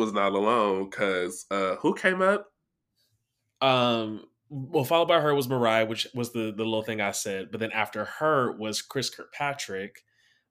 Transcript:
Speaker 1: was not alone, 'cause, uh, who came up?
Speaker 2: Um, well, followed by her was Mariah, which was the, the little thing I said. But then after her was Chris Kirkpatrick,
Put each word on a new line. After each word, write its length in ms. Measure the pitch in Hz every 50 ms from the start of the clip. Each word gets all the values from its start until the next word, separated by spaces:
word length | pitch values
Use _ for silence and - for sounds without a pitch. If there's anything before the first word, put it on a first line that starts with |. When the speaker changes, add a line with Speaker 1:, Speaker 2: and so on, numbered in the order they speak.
| 113
Speaker 1:
was 80 | 107 101
not 200 | 101 101 98 98
alone, 580 | 98 101 107 120 117 107 104 95 95 98 98
'cause, 560 | - - 107 98 95 90 90 90 90 - - -
uh, 260 | 98 98 95 92 92
who 180 | - - 151 147
came 260 | - - 185 185 185
up? 320 | 185 190 202 208 202 - _ _ _ _ _ _ _ _ _ _ _ _ _ _ _ _ _ _ _ _ _ -
Speaker 2:
Um, 640 | 131 135 131 127 120 120 117 113 110 107 107 104 - - _ _ _ -
well, 360 | 151 135 131 131 - 156 127
followed 240 | - 170 165 170 156
by 120 | 170 165
her 140 | 147 151 143
was 140 | 143 131 123
Mariah, 380 | 135 127 120 113 113 110 110
which 200 | 110 113 - - - -
was 180 | 120 120 117 -
the, 200 | 117 110 110 104
the 120 | 101 113
little 180 | 113 110 110 107
thing 180 | 117 110 107
I 120 | 101 101 98
said. 380 | - - 107 98 95 92 80
But 100 | 107 107
then 120 | 113 110 -
after 320 | 110 107 - - 107 107
her 480 | - - - 156 156 156 139 123 107 -
was 260 | - 107 107 104 - -
Chris 280 | - - 139 127 -
Kirkpatrick, 920 | - - - - - - 143 143 135 - - - 98 95 98 101 _ - _ _ _ _ _ _ _ _ _ _